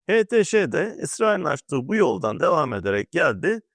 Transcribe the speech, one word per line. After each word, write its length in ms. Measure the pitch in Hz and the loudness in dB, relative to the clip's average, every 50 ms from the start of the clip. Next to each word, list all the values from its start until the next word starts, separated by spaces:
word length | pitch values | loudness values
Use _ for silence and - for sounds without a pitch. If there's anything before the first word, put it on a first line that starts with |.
| - | -4
H 180 | - 208 226 214 | 0 2 2 2
T 180 | - 233 226 202 | 2 2 2 2
Ş 280 | - - 214 190 131 | 4 2 2 2 2
de 260 | - 156 180 220 - - | 0 -2 -2 -2 -6 -8
İsrail'in 440 | - 143 - - 220 214 208 185 180 | -10 -8 -4 0 0 0 0 0 0
açtığı 420 | 151 143 139 - - 143 131 123 | -4 -4 -4 -6 -4 -4 -4 -2
bu 80 | 143 208 | -2 2
yoldan 440 | 220 196 135 107 92 110 110 107 - | 2 2 2 2 0 -2 -4 -2 0
devam 340 | 160 180 185 160 147 127 113 | 0 2 2 2 0 -2 -4
ederek 380 | 98 87 98 98 101 104 _ | -4 -2 0 0 0 -2 _
geldi 480 | - 170 170 143 110 92 135 180 220 226 - _ _ | -2 0 0 0 0 0 -2 -2 -2 -4 -6 _ _